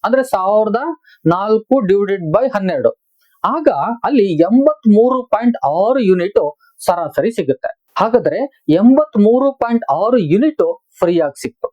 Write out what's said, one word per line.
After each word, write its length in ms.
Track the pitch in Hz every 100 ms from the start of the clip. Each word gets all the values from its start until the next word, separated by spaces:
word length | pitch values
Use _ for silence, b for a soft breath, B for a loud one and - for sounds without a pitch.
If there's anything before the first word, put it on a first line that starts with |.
| 196
ಅಂದ್ರೆ 180 | 262 254
ಸಾವಿರದ 480 | 196 190 214 214 220 302 320 b b 160
ನಾಲ್ಕು 420 | 175 202 220 214 269 196
divided 340 | 202 202 196 160
by 100 | 180 262 214
ಹನ್ನೆರಡು, 340 | 190 151 117 - _ _ _ _
ಆಗ 260 | 185 294 302 151 175 233 -
ಅಲ್ಲಿ 180 | 277 196 156 165
ಎಂಬತ್ಮೂರು 720 | 240 277 302 220 208 240 254 247
ಪಾಯಿಂಟ್ 260 | 214 240 233 180 160
ಆರು 220 | 208 262 208
ಯೂನಿಟ್ 280 | 180 180 - 160 - _ _ -
ಸರಾಸರಿ 460 | 175 156 - 185 226
ಸಿಗುತ್ತೆ. 340 | 143 131 - - _ -
ಹಾಗಾದ್ರೆ 400 | 214 240 160 190 277 _ - 165
ಎಂಬತ್ಮೂರು 680 | 226 269 302 220 208 240 277 269
ಪಾಯಿಂಟ್ 240 | 233 233 - 147
ಆರು 180 | 208 247 160
ಯೂನಿಟ್ 300 | 185 302 302 170 170 _ _
ಫ್ರೀ 160 | 175 175 147
ಆಗಿ 140 | -
ಸಿಕ್ತು. 260 | 117 _ -